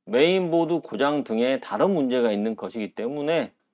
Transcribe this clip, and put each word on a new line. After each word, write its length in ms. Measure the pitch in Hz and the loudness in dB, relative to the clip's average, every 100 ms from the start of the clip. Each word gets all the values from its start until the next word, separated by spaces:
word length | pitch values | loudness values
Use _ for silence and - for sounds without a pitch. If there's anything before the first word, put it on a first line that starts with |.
| - | -2
메인보드 720 | 117 160 190 175 165 160 165 | 4 4 4 2 0 2 -2
고장 440 | - 110 139 147 | -4 -2 0 0
등의 380 | - 110 123 135 | -2 0 0 0
다른 300 | - - 170 | -4 0 2
문제가 400 | 185 135 127 117 | 2 2 2 2
있는 240 | 101 107 107 | 0 -2 -4
것이기 400 | 101 117 104 - | -8 -6 -8 -6
때문에 560 | 117 147 143 165 110 _ _ | -6 -4 -2 -2 -2 _ _